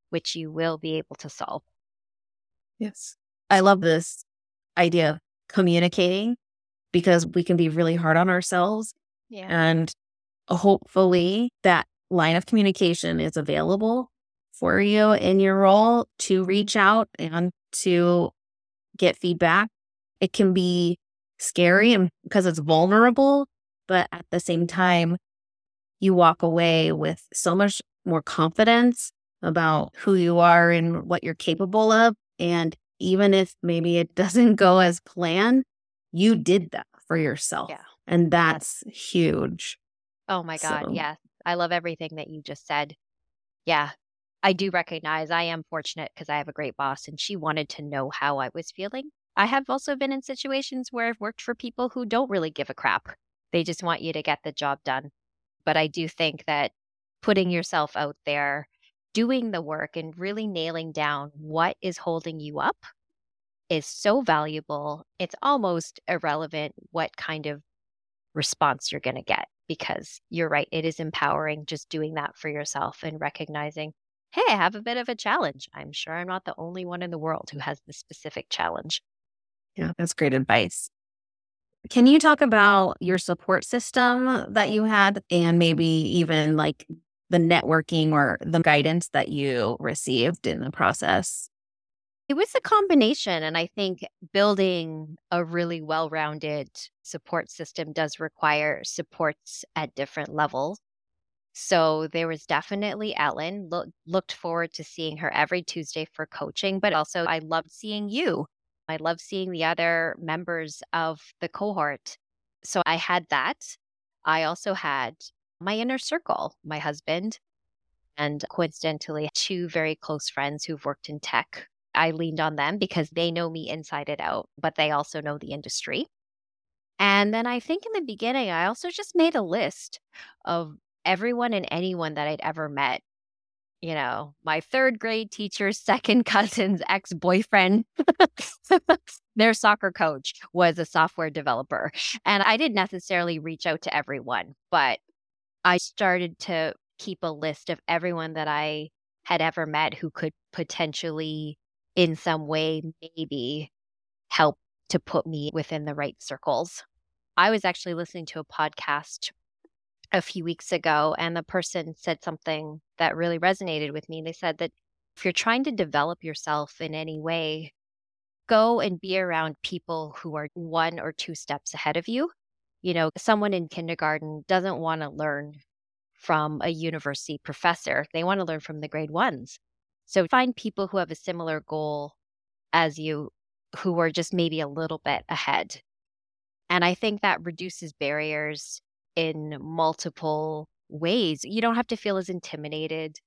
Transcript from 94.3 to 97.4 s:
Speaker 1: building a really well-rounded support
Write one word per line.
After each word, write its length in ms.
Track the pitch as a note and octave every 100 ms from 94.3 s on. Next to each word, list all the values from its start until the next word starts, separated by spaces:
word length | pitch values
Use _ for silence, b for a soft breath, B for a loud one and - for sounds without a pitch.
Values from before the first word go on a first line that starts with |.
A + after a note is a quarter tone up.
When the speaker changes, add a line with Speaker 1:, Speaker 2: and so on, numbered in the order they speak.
Speaker 1:
building 840 | G3 G#3 G3 F#3+ F3 D#3+ D#3 D#3 E3 _
a 140 | F3
really 380 | E3 E3+ E3+ E3
well-rounded 880 | D#3 D#3 D#3+ D#3 D3+ D3 D3+ D3 B2 - - _
support 480 | - D#3+ - E3